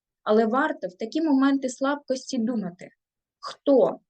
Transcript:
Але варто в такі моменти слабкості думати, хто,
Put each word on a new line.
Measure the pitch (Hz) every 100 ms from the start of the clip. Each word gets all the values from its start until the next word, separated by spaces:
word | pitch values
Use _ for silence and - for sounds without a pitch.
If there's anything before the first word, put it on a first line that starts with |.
| _ _
Але | - 214 226
варто | 247 302 294 185
в | -
такі | 220 311
моменти | 320 269 269 277 262
слабкості | - 269 285 - 262 - 254
думати, | 220 240 180 175 - _ _ _ _ _
хто, | - - - 269 180 - _